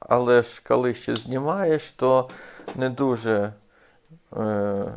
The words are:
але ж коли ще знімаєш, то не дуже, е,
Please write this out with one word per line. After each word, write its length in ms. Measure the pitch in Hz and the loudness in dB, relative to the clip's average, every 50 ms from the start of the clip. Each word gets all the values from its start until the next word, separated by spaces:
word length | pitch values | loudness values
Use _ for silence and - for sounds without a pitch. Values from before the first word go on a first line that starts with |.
але 420 | - - 117 123 123 120 123 120 | -2 0 2 2 4 6 6 6
ж 200 | 117 - - - - - | 4 2 -4 -10 -2 0
коли 260 | 120 123 123 123 117 | 0 2 2 0 -2
ще 220 | - - 117 120 | -4 -4 -4 -4
знімаєш, 760 | 110 113 123 127 151 139 151 180 202 190 165 156 147 - - | -4 -4 -6 -6 -4 -2 -2 -2 0 0 0 0 0 -2 -8
то 380 | - - 131 131 131 131 127 131 - - - - - - - - - | -6 0 2 4 4 4 2 0 -8 -18 -20 -20 -20 -18 -16 -12 -6
не 160 | 131 131 131 | -4 -4 -2
дуже, 600 | 123 131 139 131 123 113 110 113 110 101 101 107 107 - _ _ _ _ _ _ _ _ _ _ 160 - _ _ - | -2 0 0 0 0 0 0 0 0 0 0 -2 -6 -12 _ _ _ _ _ _ _ _ _ _ -20 -20 _ _ -8
е, 480 | 107 110 107 104 101 101 104 101 98 101 - 113 | -6 -4 -2 -2 -2 -2 -2 -2 -4 -6 -6 -8